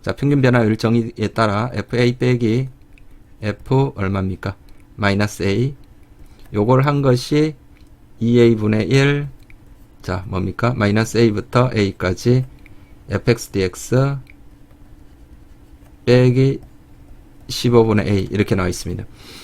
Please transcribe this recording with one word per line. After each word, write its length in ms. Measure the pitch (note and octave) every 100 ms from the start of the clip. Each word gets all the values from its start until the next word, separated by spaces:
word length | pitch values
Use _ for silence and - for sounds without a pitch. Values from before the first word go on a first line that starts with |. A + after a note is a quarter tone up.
자, 100 | -
평균 300 | - C#3+ C#3+
변화율 340 | B2+ B2 G#2+ A2
정의에 540 | A2+ A#2 A#2 - G#2
따라 380 | - A2 G2+ B2
에프에이 440 | G#2 - B2 B2 B2
빼기 500 | B2 A#2+ A2+ A#2+ C3 - - - - - - -
F 500 | G#2 G2+ - C3 C#3 -
얼마입니까? 600 | F#2+ G2 F#2+ F#2 G2+ - - - - -
마이너스 480 | G2+ G2 G#2 -
A. 320 | G2 G2+ C3+ - - - - - - - -
요걸 320 | A2 A2 C3 C#3
한 160 | C#3+
것이 540 | C#3 B2 - D3 D#3 D3 - - - - - -
이 200 | A#2 A#2+
에이분의 480 | A#2 A2 G#2+ A2 F2+
일. 400 | C3+ C#3 C#3+ C#3+ - - - - - - -
자, 220 | - F#2 F#2+
뭡니까? 460 | F#2+ F#2+ - A#2+ B2
마이너스 420 | G2+ G#2+ A2+ A2
A부터 520 | A#2 G#2 - B2 B2+ A2+
A까지 680 | G2 - F2+ F2+ A#2+ B2+ C3 - - - - - -
에프엑스 400 | G2 - A#2 -
디엑스 640 | G2 F#2 - - B2 C#3 C#3 - - - - - - - - - - - - - - - - - - -
빼기 560 | B2 B2+ B2 C3+ C#3+ - - - - - - - - -
십오분의 600 | - B2+ A#2 A2 G#2 F#2+
A, 180 | G2+ G2
이렇게 240 | G2 G2+ F#2+
나와 140 | F2+
있습니다. 360 | F2 F2+ F2+ - - - -